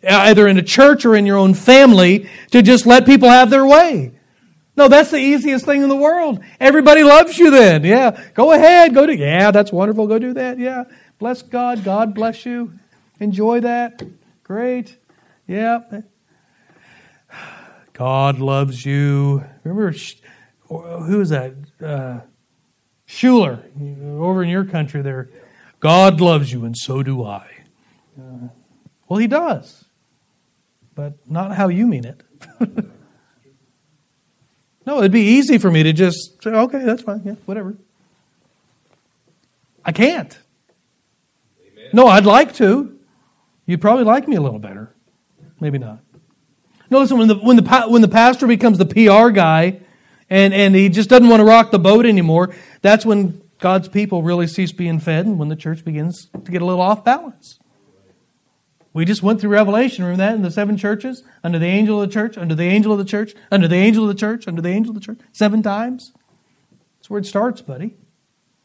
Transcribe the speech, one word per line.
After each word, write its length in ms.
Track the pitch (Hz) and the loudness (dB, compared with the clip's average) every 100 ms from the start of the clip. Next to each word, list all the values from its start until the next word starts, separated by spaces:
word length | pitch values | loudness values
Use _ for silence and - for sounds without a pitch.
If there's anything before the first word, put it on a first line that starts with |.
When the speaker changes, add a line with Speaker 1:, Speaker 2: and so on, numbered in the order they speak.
| 185 | 0
Speaker 1:
uh, 100 | 196 | 2
either 280 | 202 208 208 | 4 4 4
in 100 | 190 | 2
a 40 | |
church 440 | - - 277 285 247 | 0 4 4 4 2
or 120 | 214 | 2
in 80 | 202 | 2
your 100 | 196 | 2
own 180 | 190 | 2
family, 760 | 190 - 262 277 196 180 202 - - - | 2 4 6 8 6 4 2 -4 -20 0
to 100 | 247 | 2
just 240 | 196 247 233 | 6 4 6
let 200 | 247 254 | 4 6
people 220 | 269 247 | 6 6
have 220 | 247 247 | 6 6
their 160 | 269 269 | 2 6
way. 480 | 294 339 226 127 _ _ _ _ _ _ - | 6 4 -2 -8 _ _ _ _ _ _ 2
No, 100 | 277 | 6
that's 240 | 285 302 | 6 4
the 60 | 302 | -2
easiest 480 | 269 285 285 262 269 | 0 0 -2 -4 -2
thing 180 | 285 | -2
in 60 | 277 | -2
the 80 | 277 | 0
world. 420 | 294 349 320 196 - _ | 0 0 -4 -8 -12 _
Everybody 420 | 262 302 285 302 | 2 4 6 6
loves 340 | 294 294 330 339 | 8 6 4 4
you 140 | 339 | 6
then. 320 | 269 208 160 | 8 6 4
Yeah, 400 | 160 233 254 - - - | 2 2 0 -4 -12 0
go 180 | 285 | 4
ahead, 400 | 320 320 349 339 | 6 6 6 6
go 120 | 254 302 | 4 2
do, 60 | |
yeah, 400 | 226 143 170 208 | 0 -2 0 2
that's 220 | 202 202 | 2 0
wonderful, 340 | 175 202 220 214 | -4 -4 -4 -2
go 100 | 226 | -4
do 160 | 254 | -4
that, 240 | 254 254 254 | -8 -10 -8
yeah. 280 | 247 254 254 _ _ _ | -10 -10 -14 _ _ _
Bless 220 | 226 247 | -10 -10
God, 420 | - 247 247 240 | -10 -8 -6 -6
God 300 | 190 196 220 | -6 -4 -4
bless 320 | 202 226 226 247 | -6 -8 -8 -14
you. 260 | 240 233 - _ _ _ _ | -12 -12 -16 _ _ _ _
Enjoy 400 | 208 190 214 240 | -8 -4 -2 -2
that. 420 | 240 240 240 233 170 _ _ _ | -4 -6 -8 -12 -20 _ _ _
Great. 540 | _ 202 247 254 - _ _ _ _ _ - | _ -10 -8 -8 -12 _ _ _ _ _ -14
Yeah. 360 | 190 226 233 233 208 220 _ _ _ _ _ _ _ _ _ _ _ _ | -8 -6 -6 _ -20 -20 _ _ _ _ _ _ _ _ _ _ _ _
<sighs> 640 | - - - _ _ _ | -20 -20 -20 _ _ _
God 480 | - 127 135 139 131 | -10 -6 -2 -2 -4
loves 460 | 135 139 139 123 139 | -6 -4 -6 -8 -8
you. 580 | 139 143 143 143 139 - _ 160 | -4 -2 -2 -4 -6 -8 _ -12
Remember, 260 | 196 202 | -6 -6
sh-, 300 | 151 - _ _ _ _ _ _ | -8 -16 _ _ _ _ _ _
who 480 | 165 170 170 165 208 | -20 -16 -14 -6 -4
was 140 | 185 | -4
that? 220 | 143 131 135 143 _ | -6 -8 -16 -20 _
Uh, 380 | 156 143 131 123 _ _ _ _ _ _ _ _ _ | -12 -12 -12 -16 _ _ _ _ _ _ _ _ _
Schuler, 500 | - 254 247 165 117 _ 139 143 139 143 147 | -4 0 2 0 -6 _ -18 -18 -16 -16 -8
over 240 | 170 190 | -6 -4
in 60 | 175 | -4
your 160 | 180 190 | -6 -6
country 380 | 165 147 151 | -8 -8 -10
there, 260 | 139 131 127 _ _ _ _ _ | -10 -12 -16 _ _ _ _ _
"God 400 | 151 175 190 160 | 0 4 2 2
loves 320 | 175 156 131 | 0 0 -4
you 140 | 123 117 | -8 -12
and 100 | 117 | -12
so 280 | - 135 | -10 -8
do 200 | 135 131 | -6 -8
I." 240 | 107 101 _ _ _ _ _ _ _ 135 | -10 -14 _ _ _ _ _ _ _ -20
Uh, 280 | 131 127 123 _ _ _ _ _ _ | -20 -20 -20 _ _ _ _ _ _
well, 120 | 190 | -6
he 80 | 226 | -4
does, 580 | 285 339 156 - _ _ _ _ _ _ _ _ _ _ _ _ - | -4 -4 -8 -12 _ _ _ _ _ _ _ _ _ _ _ _ -18
but 180 | 147 147 _ | -18 -18 _
not 240 | 160 190 196 | -10 -8 -4
how 120 | 190 | -4
you 180 | 175 240 | -2 -2
mean 200 | 139 117 | -4 -10
it. 180 | 123 _ _ - _ | -20 _ _ -20 _
<laughs> 300 | 247 - 98 _ _ _ _ _ _ _ _ _ _ _ _ _ _ _ _ _ _ _ - | -10 -8 -14 _ _ _ _ _ _ _ _ _ _ _ _ _ _ _ _ _ _ _ -10
No, 120 | 285 | -2
it'd 140 | 196 | 0
be 100 | 226 | 0
easy 360 | 208 254 277 247 | 2 0 2 0
for 140 | 196 | 0
me 120 | 160 | 0
to 100 | 156 | 0
just 480 | 160 180 170 - _ | 0 -2 -4 -16 _
say, 60 | 214 | -6
"Okay, 340 | 220 247 277 | -4 -4 -4
that's 180 | 254 247 | -6 -6
fine, 200 | - 202 | -8 -12
yeah, 120 | 190 208 - | -14 -16 -14
whatever." 320 | 208 190 208 _ _ _ _ _ _ _ _ _ _ _ _ _ _ _ _ _ _ _ _ - | -14 -14 -18 _ _ _ _ _ _ _ _ _ _ _ _ _ _ _ _ _ _ _ _ -12
I 60 | |
can't. 460 | 165 254 339 160 _ _ _ _ _ _ _ _ _ _ _ _ _ _ | -2 -2 -2 -12 _ _ _ _ _ _ _ _ _ _ _ _ _ _
Speaker 2:
Amen. 240 | _ - | _ -4
Speaker 1:
No, 140 | 220 254 | 2 4
I'd 180 | 196 202 | 4 4
like 280 | 220 294 - | 2 0 -2
to. 440 | 202 196 277 _ _ _ _ _ _ _ - | -2 -2 -6 _ _ _ _ _ _ _ -8
You'd 140 | 175 | -4
probably 240 | 208 247 | 0 0
like 240 | 220 247 285 | 2 0 -2
me 80 | 214 | -6
a 60 | |
little 180 | 139 107 | -6 -8
better. 340 | 104 98 110 _ _ _ _ _ _ _ | -16 -20 -20 _ _ _ _ _ _ _
Maybe 180 | 151 139 | -8 -8
not. 220 | 117 110 _ _ _ _ _ _ _ _ _ | -12 -20 _ _ _ _ _ _ _ _ _
No, 100 | 262 | 0
listen, 180 | 269 262 | 0 0
when 120 | 220 | 0
the, 60 | 202 | 0
when 200 | 220 240 | 2 2
the 80 | |
pa-, 240 | - 254 226 | 4 0 2
when 140 | 233 | 2
the 80 | 214 | 2
pastor 360 | 220 233 254 254 | 4 2 2 -2
becomes 320 | 233 226 185 | 0 0 0
the 80 | 185 | -2
P 220 | 220 220 | 2 4
R 240 | 202 240 | 6 4
guy, 480 | 196 165 160 175 190 _ _ _ _ _ | 2 0 0 -2 -6 _ _ _ _ _
and, 180 | 190 196 | 0 2
and 220 | 196 196 | 2 2
he 160 | 190 196 | 2 2
just 200 | 180 214 | 0 4
doesn't 200 | 254 240 | 4 6
want 120 | 226 | 6
to 40 | 214 | 6
rock 240 | 226 226 | 6 4
the 80 | 202 | 0
boat 300 | 180 214 240 | 2 2 2
anymore, 480 | 202 165 165 180 - _ _ | 0 0 -2 -2 -8 _ _
that's 240 | 196 214 220 | 2 2 0
when 380 | 202 190 - _ _ | -2 -4 -8 _ _
God's 280 | 180 190 190 | -2 -2 -4
people 360 | 202 208 185 | -6 -6 -6
really 240 | 160 175 170 | -4 -4 -6
cease 240 | 165 180 | -6 -8
being 280 | - 170 160 | -6 -8 -6
fed 280 | 160 160 196 | -4 -4 -4
and 100 | 190 | -6
when 100 | 151 | -8
the 80 | 156 | -10
church 300 | 160 160 165 | -10 -12 -10
begins 420 | 151 160 170 _ | -10 -10 -12 _
to 200 | - - | -20 -12
get 120 | 175 | -8
a 20 | 175 | -6
little 160 | 180 | -4
off 240 | 180 208 233 | -4 -2 -2
balance. 540 | 277 320 _ _ _ _ _ _ _ _ _ _ _ _ _ _ _ _ | -4 -6 _ _ _ _ _ _ _ _ _ _ _ _ _ _ _ _
We 120 | 160 165 | -8 -6
just 160 | 214 | -4
went 180 | 190 226 | -4 -4
through 120 | 208 | -2
Revelation, 520 | 202 202 208 247 240 | 0 0 -2 -4 -6
remember 200 | 180 180 | -8 -4
that, 100 | 196 | -4
in 80 | 220 | -4
the 80 | 185 | -6
seven 260 | 170 208 208 | -6 -6 -6
churches? 480 | 208 214 262 254 _ _ | -6 -8 -10 -16 _ _
"Under 160 | 170 165 | -8 -6
the 80 | 170 | -4
angel 340 | 190 214 208 | -2 -2 -4
of 80 | 202 | -6
the 40 | |
church, 220 | 208 220 220 | -6 -8 -10
under 200 | 170 156 | -8 -6
the 80 | |
angel 300 | 175 202 214 | -2 -2 -2
of 40 | 208 | -4
the 80 | 196 | -6
church, 300 | 208 214 _ _ | -8 -10 _ _
under 160 | 196 165 | -2 0
the 80 | 180 | 0
angel 300 | 208 220 214 | 0 0 -4
of 40 | |
the 100 | 202 | -6
church, 280 | 214 233 208 | -8 -10 -12
under 140 | 170 | -10
the 80 | 170 | -8
angel 200 | 196 226 | -6 -8
of 60 | 214 | -10
the 100 | 202 | -18
church." 140 | 226 _ | -20 _
Seven 300 | - 208 220 | -6 -4 -2
times. 520 | 214 202 240 254 - _ _ _ _ _ _ _ _ _ | -6 -8 -10 -14 -18 _ _ _ _ _ _ _ _ _
That's 140 | _ | _
where 80 | 208 | -12
it 80 | 196 | -8
starts, 340 | 202 240 240 | -6 -6 -8
buddy. 320 | - 131 208 _ _ _ _ _ _ _ | -16 -14 -16 _ _ _ _ _ _ _